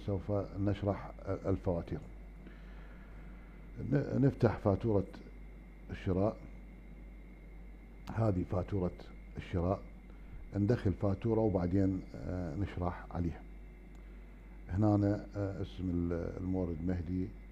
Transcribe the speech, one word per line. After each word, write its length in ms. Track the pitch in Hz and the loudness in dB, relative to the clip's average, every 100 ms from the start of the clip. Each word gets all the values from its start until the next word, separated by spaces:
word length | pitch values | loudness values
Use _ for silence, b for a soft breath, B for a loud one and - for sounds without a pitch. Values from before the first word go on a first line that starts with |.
| - | -2
سوف 260 | 98 - 101 92 98 | -2 2 0 0 0
نشرح، 520 | 101 98 101 95 - - - | 2 4 2 0 -4 -8 -4
آه، 120 | 95 90 | -2 2
الفواتير. 540 | 92 98 85 - 80 - - - - B B B B B B B B B B B B B - 107 | 2 2 0 0 -6 -6 -12 -14 -14 B B B B B B B B B B B B B -6 2
ن-، 300 | 139 - 117 | 4 4 6
نفتح 360 | 135 - 110 - | 6 8 4 6
فاتورة 500 | 107 95 117 101 92 - - - - - - - - | 4 6 6 4 2 -6 -14 -14 -14 -14 -16 -16 -10
الشراء. 460 | 92 98 92 104 - - - - - - - - - - - - - - - - - - - | -4 2 4 4 0 -12 -14 -14 -16 -16 -14 -14 -14 -14 -16 -14 -14 -14 -14 -16 -12 -4 4
هذه 280 | 113 92 87 | 4 4 2
فاتورة 400 | 95 85 101 90 - - - - - | 0 2 2 2 -2 -12 -14 -10 -10
الشراء. 420 | - 92 87 98 - - - B B B B 101 | -2 2 2 2 -2 -14 -16 B B B B 2
ندخل 380 | 101 120 104 | 4 6 4
فاتورة 460 | 85 101 98 117 110 | 2 2 2 4 6
وبعدين، 640 | 110 92 87 98 95 95 - - | 6 4 4 6 6 4 -4 -8
آه، 400 | 82 90 87 76 | -4 -2 -2 0
نشرح 500 | 92 - 87 85 - | -2 0 -2 -2 -6
عليها. 300 | - 85 - - - - - - - B B B B B B - | 0 0 -2 -12 -14 -16 -16 -16 -16 B B B B B B -2
هنا، 540 | 90 107 104 101 104 - 101 | 4 6 6 6 2 -2 -4
آه، 260 | 101 95 | -4 -4
اسم 280 | 98 - 92 | -6 -4 0
ال-، 480 | 87 87 85 87 87 | 0 0 0 -4 -4
المورد 340 | 92 92 87 80 87 | -2 0 0 0 0
مهدي، 400 | 90 85 90 92 - - | -2 0 -2 -2 -6 -14